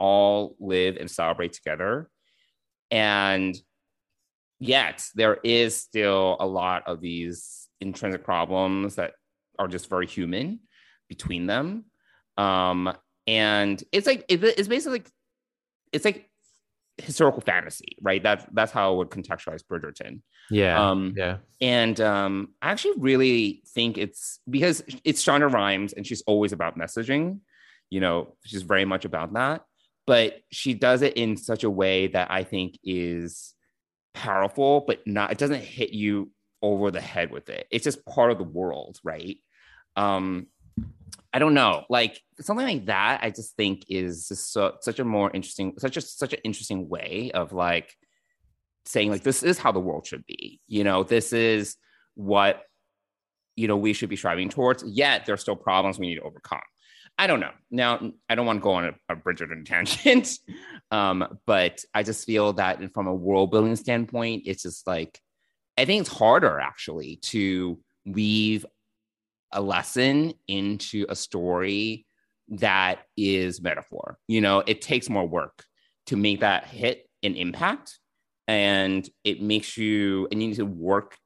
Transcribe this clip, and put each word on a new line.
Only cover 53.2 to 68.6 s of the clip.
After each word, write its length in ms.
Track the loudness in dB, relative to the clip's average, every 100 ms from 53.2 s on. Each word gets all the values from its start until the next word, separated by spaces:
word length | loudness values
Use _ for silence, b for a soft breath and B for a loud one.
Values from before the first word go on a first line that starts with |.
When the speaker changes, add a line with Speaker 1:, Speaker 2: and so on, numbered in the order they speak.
| _ _ _ -4
Speaker 1:
you 100 | 0
know, 100 | 2
we 160 | 2
should 160 | 0 -4
be 80 | -4
striving 320 | -2 -2 -4
towards, 360 | 0 0 0 -2
yet 400 | 0 2 2 0
there's 140 | -4
still 160 | -4 -4
problems 420 | 0 2 2 -2
we 80 | -6
need 100 | -6
to 60 |
overcome. 380 | -10 -16 -10 -10 -10 _ b b b -2
I 80 | 2
don't 140 | 2
know. 120 | -2 -10 _
Now, 420 | 0 2 0 -4 -12 _
I 60 | 0
don't 100 | 2
wanna 140 | 2
go 120 | 2
on 120 | 2 0
a, 80 | -6 _
a 80 | -4
Bridgerton 480 | -4 -4 -6 -10
<laughs> 20 | -4
tangent, 720 | -2 -2 2 6 6 4 -8 -12 B B B _
um, 460 | 0 2 0 -4 -6 2
but 380 | 4 4 0 -6
I 100 | -4
just 220 | -2 -4 0
feel 260 | 2 2
that 260 | 2 0 -2 -6
from 140 | -6 -4
a 60 |
world 360 | -2 2 2 4
building 260 | 4 4 0
standpoint, 680 | 0 -2 -2 -4 -4 -4 -6
it's 160 | -8
just, 240 | -8 -8 -4
like, 340 | -4 -6 -12 _ _ _ _ _ 0
I 80 |
think 180 | 2 2
it's 140 | 0 2
harder, 440 | 6 6 6 2
actually, 560 | -4 -8 -10 -10 -10 -10
to 580 | -6 -2 0 0 -4 -6 _ _
weave 600 | -8 -2 2 2 2 0